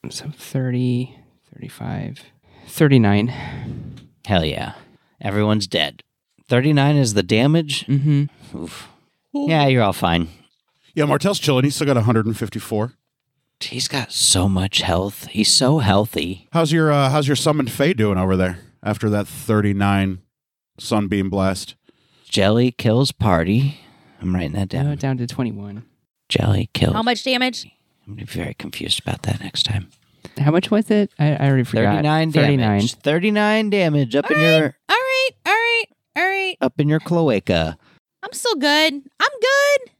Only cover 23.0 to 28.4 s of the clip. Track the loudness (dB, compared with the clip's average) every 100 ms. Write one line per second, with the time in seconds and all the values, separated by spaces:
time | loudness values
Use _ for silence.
23 | 0 0 2 2 2 2 0 -4 -20 _
24 | _ _ -4 -2 -2 -4 -4 -2 -2 -2
25 | -4 -4 -6 -4 -6 -6 -12 -14 -18 _
26 | _ _ _ 0 2 0 -2 -2 0 0
27 | 0 -2 -2 -2 -2 -4 -14 _ _ _
28 | -20 -16 -10 -8